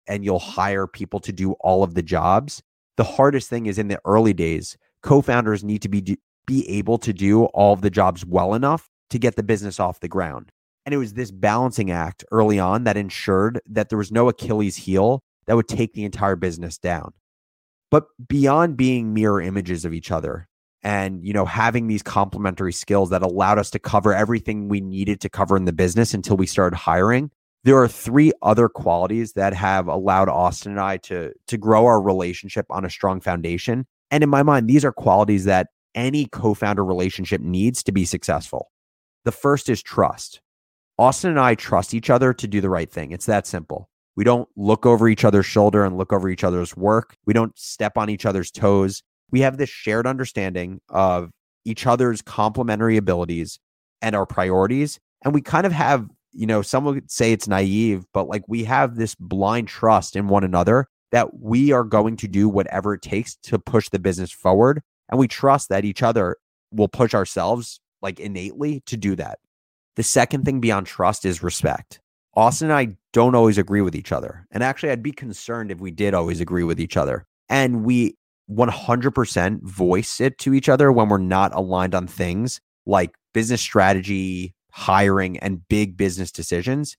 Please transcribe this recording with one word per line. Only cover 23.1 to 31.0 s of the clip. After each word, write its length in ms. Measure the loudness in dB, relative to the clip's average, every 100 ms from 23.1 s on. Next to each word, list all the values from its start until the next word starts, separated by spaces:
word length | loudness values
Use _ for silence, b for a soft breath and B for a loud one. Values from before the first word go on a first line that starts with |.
that 120 | 0
allowed 360 | 0 0 2 2
us 120 | 0
to 80 | -6
cover 360 | -2 2 2
everything 540 | 2 0 -2 -4 -6 -4
we 120 | -4
needed 400 | -4 -4 -4 -4
to 80 | -4
cover 280 | -2 0 2
in 100 | 2
the 80 |
business 400 | 0 2 2 0
until 220 | 0 0 0
we 100 | 0
started 280 | 0 0
hiring, 560 | 0 0 2 2 2 -2 _ _ _
there 120 | 6 6
are 120 | 6
three 440 | 0 0 4 4 4
other 280 | 2 4 2
qualities 640 | 0 -2 0 0 -4 -4
that 180 | -2 -2
have 360 | 0 0 0 -2
allowed 420 | -2 0 2 2
Austin 420 | 2 0 -2 -8
and 80 | -6
I 160 | -4
to, 340 | -6